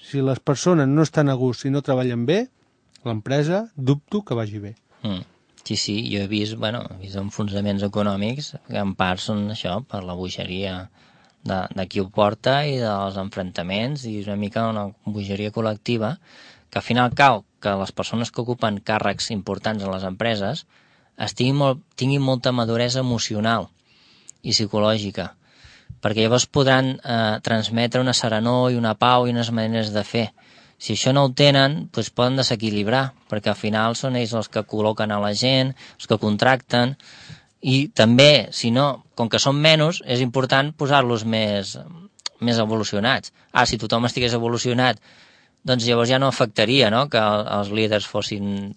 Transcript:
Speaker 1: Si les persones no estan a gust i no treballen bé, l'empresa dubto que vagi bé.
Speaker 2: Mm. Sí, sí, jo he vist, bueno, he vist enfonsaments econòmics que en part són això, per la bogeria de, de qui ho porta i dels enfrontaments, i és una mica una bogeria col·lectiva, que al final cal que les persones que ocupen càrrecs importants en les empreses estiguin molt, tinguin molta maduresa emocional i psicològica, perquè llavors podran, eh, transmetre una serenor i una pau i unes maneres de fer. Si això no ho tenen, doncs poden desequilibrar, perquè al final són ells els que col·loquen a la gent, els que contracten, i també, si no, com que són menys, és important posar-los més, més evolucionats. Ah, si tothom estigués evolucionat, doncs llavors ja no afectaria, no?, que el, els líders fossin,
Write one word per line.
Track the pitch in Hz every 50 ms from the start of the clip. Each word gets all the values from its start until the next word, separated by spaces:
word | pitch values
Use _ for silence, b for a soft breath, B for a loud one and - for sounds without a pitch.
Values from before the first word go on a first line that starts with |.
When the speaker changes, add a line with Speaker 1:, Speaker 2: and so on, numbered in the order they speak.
| -
Speaker 1:
Si | - - 139 135
les | 135 131 -
persones | - - 139 - - 180 180 160 139 135
no | 139 156 160
estan | - - 156 147 139
a | 135
gust | 123 131 127 120 - -
i | 135 135
no | 143 139
treballen | - 131 127 127 127 120 117 120
bé, | 127 170 214 254 254 _ _ _ _ _ _ _ _ _ _ -
l'empresa | 120 113 107 104 131 135 147 147 156 180 202 226 233 _
dubto | 143 131 127 143 147 - _ 208 208 202
que | - 123 117
vagi | 113 104 104 107 101
bé. | 101 - - _ _ _ _ 127
Speaker 2:
Mm. | 110 95 90 - - _ _ _ _ _ - -
Sí, | - 110
sí, | - - - 101 107 120 120 104
jo | 101 101
he | 98
vist, | 110 104 104 107 110 113
bueno, | 110 107 117 120 - - -
he | 95 -
vist | 98 98
enfonsaments | 98 98 104 - - 107 101 98 101 101 104 98 98 101
econòmics | 101 104 107 104 104 98 98 101 110 131 143 147 - - - _ -
que | 120 104
en | 101 98 95
part | - 95 92 92 95
són | - - 110 104 104 104
això, | 107 - - 90 90 113 139
per | - - 101 92
la | 90 90
bogeria | 90 92 90 - - 92 90 90 92 98 95 92 90 92 - b b b b b b b b b _ -
de, | 113 98 92 90 - -
de | 98 95 90
qui | - 101 95
ho | 95 -
porta | 107 104 104 110 - - 127 135 143 147 147
i | 135 127
dels | 120 107 101 98 98 98 98
enfrontaments, | 98 95 95 - 101 92 92 92 - 87 90 95 104 113 135 151 139 123
i | 113 107 104
és | 98 104
una | 101
mica | 101 104 101 - 113 113 113
una | 110 107 101 98 101 _ _
bogeria | 107 104 107 101 98 98 98 104 107 -
col·lectiva, | 117 113 110 107 - - - 120 113 107 110 165 B B B B B B B B B B _
que | - -
al | -
final | - 113 123 151 147 -
cal | - 143 135 120 98 - _ _ _ -
que | 104 98 98
les | 95 - -
persones | - - - - 113 120 -
que | - - 120
ocupen | 120 123 - 117 110 104 101 -
càrrecs | - 107 107 - 104 95 87 - - 117
importants | 98 92 104 98 95 - 110 110 104 98
en | 98 95
les | 92 95
empreses | 92 92 95 110 117 113 101 98 101 147 170 - b b b b b b b b b b
estiguin | - 110 - - - 120 127 139
molt, | 147 143 135 127 151 - _ _
tinguin | - 131 135 139 143
molta | 135 131 131 123 - 131 123
maduresa | 123 117 113 113 117 120 120 127 131
emocional | 131 123 120 110 - - 107 104 107 113 117 107 85 - _ b b b b b b b b b b b b b -
i | - 104
psicològica, | - 110 98 - 104 104 107 110 107 104 98 - - 87 - - b b b b b b b b b b b b - -
perquè | 110 107 110 110
llavors | 113 120 123 -
podran, | - - 147 135 135 127 131 131 131 135 -
eh, | - 131 117 113 113 107 107 110
transmetre | - - 117 110 107 101 117 117 120 117 - 127 127
una | 131 120
serenor | - - 117 110 107 113 120 123 123 127 127 123
i |
una | 120 117 110 107 -
pau | 120 123 127 123 123
i | 123 120
unes | 120 117 113 117
maneres | 113 110 110 113 113 110 107 104
de | 107 98
fer. | - - 117 113 104 b b b b b b b b b
Si | _ - - 107
això | - - 127 135
no | 143 139
ho | 135 127
tenen, | - 147 143 139 139 135 139 151 170 160 - -
doncs | 117 107 -
poden | - - 120 127 131
desequilibrar, | 135 123 - 127 104 110 110 104 104 101 104 120 135 135 131 - _ _ _
perquè | 107 104 - 110 -
al |
final | - - 107 107 110 110 113 117
són | - - 131 127 123
ells | 120 107 117
els | 113 101 -
que | - 110 104
col·loquen | - - 107 107 107 107 - 110 107 104
a | 104 104
la | 104 104
gent, | 104 117 131 135 131 131 135 135 B B B B
els | - - -
que | 113 107
contracten, | - 107 104 101 - 127 131 127 - - - 120 120 131 143 B B B B B B B B B B B B _ -
i | 135 127 135 143 196 -
també, | - 110 113 120 127 143 147 147 123 101 - -
si | - - 117 117
no, | 131 143 143 127 - - _ _
com | - 117 107
que | - 110
són | - 139 139
menys, | 147 151 160 160 156 151 160 180 - -
és | - 123 123
important | 131 123 117 135 127 123 135 135 139 151 151
posar-los | - 151 135 143 139 127 120 120 110 107
més, | 113 113 110 110 104 104 101 95 104 113 127 - - 175 165 190 208 _ - - - - _
més | 117 120 117 117
evolucionats. | 110 107 113 110 104 - - 98 104 127 135 101 - - b b b b -
Ah, | 123 123
si | - - 107
tothom | 113 104 120 117 123 120
estigués | - 131 123 117 120
evolucionat, | 117 117 117 120 110 - 127 120 123 127 123 113 b b b b b b b b b b b b b -
doncs | - 127 123 113
llavors | 120 120 117 117 120
ja | 131 131
no | 135 135
afectaria, | 127 - 131 107 - - 110 107 131 139 120 104 107
no?, | 120 143 143
que | - 113 107
el, | 104 104 104 107 - 101 104
els | 101 98 104
líders | 110 110 104 107 104 101 -
fossin, | - 107 98 - 107 101 101 101 101 98 98 101 101